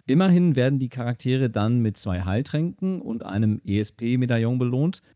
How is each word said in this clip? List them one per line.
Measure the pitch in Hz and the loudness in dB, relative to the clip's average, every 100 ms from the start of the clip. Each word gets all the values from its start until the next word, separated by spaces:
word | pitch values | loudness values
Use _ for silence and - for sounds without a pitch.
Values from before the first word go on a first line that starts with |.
| - | 0
Immerhin | 147 190 175 175 | 2 4 4 4
werden | 131 131 139 | 2 2 0
die | 127 | -4
Charaktere | 127 120 120 127 131 123 | -6 -6 -4 -2 0 0
dann | 110 107 120 | 0 0 2
mit | 110 - | 0 -2
zwei | 98 90 | -4 -2
Heiltränken | 90 104 139 151 170 - 190 185 | -2 -2 -2 -4 -4 -4 -4 -4
und | - 113 98 | -6 -8 -4
einem | 101 107 104 - | 0 0 0 -2
E-S-P-Medaillon | 101 104 - 120 127 123 117 113 127 | -2 -2 -4 -2 0 0 0 0 0
belohnt. | 123 127 165 - _ | 0 0 0 -2 _